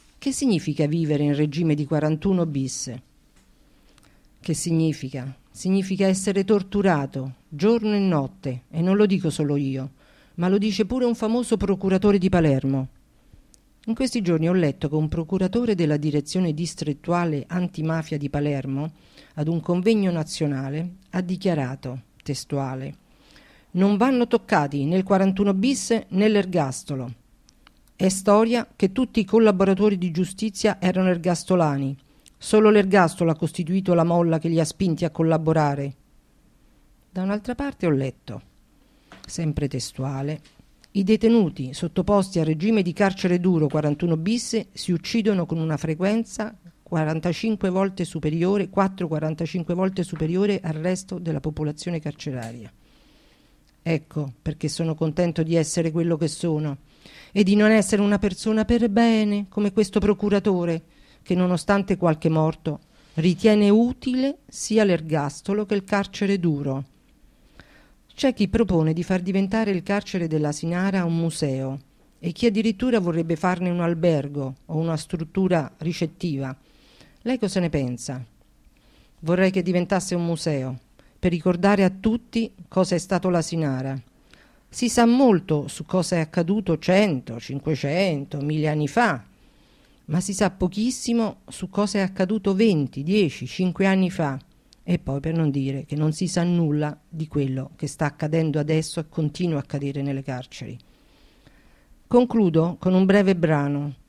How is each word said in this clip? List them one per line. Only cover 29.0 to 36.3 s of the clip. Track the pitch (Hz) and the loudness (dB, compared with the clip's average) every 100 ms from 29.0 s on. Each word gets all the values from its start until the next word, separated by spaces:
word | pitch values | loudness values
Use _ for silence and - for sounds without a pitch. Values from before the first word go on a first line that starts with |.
| 254 - | 0 0
i | |
collaboratori | 190 220 220 190 196 190 214 196 | 2 6 6 4 2 4 2 2
di | 180 | -2
giustizia | 160 185 - 220 - 214 190 | -2 -4 -2 -6 -2 -2 0
erano | 185 180 185 | 0 2 2
ergastolani. | 175 170 170 - 185 156 139 135 139 _ _ - _ | 2 0 -2 0 2 2 0 -2 -6 _ _ -20 _
Solo | - 214 214 | 2 6 6
l'ergastolo | 214 190 196 165 - 165 | 6 6 4 4 2 0
ha | 160 | 0
costituito | 160 - 160 190 190 | -2 -4 -2 -2 2
la | 175 | 2
molla | 165 175 170 160 | 4 2 2 2
che | 165 | 0
li | 165 | 0
ha | |
spinti | 156 - 190 156 | 0 0 -2 0
a | 165 | -2
collaborare." | - 160 160 156 160 147 139 139 135 _ _ _ | 0 2 2 2 2 2 0 -6 -10 _ _ _